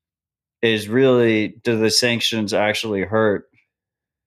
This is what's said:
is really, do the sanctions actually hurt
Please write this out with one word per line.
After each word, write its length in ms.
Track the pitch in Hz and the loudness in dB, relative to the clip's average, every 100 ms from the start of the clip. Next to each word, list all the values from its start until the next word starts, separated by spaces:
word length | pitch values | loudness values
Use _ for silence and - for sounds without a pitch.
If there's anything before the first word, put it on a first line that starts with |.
| _ _ _ _ _ _ | _ _ _ _ _ _
is 260 | 117 110 101 | 0 0 -2
really, 720 | 120 135 123 120 110 107 - | 0 2 4 4 2 -2 -6
do 140 | - 113 | -4 0
the 120 | 110 | 0
sanctions 640 | 107 123 117 - 113 104 | 0 0 -2 -2 -4 -4
actually 480 | 95 104 107 113 101 | -2 -2 -2 -4 -4
hurt 480 | 92 110 110 95 - _ _ _ _ _ _ _ | -2 0 0 0 -6 _ _ _ _ _ _ _